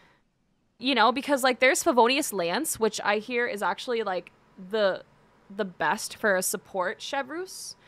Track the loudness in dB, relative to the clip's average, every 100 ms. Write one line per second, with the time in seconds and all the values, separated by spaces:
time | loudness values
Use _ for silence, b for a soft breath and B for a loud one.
0 | b b _ _ _ _ _ _ 0 4
1 | 4 2 0 2 2 4 4 4 4 6
2 | 6 4 0 -2 -2 -2 -4 0 0 0
3 | 0 -2 -2 -2 -2 -2 -4 -4 -4 -4
4 | -2 -4 -8 -16 _ -20 -6 2 2 0
5 | -6 _ _ _ -12 -8 -8 -2 -2 -2
6 | -4 -2 0 2 0 -6 -6 -4 -4 -6
7 | -6 -6 -6 -10 -12 -14 -16 -18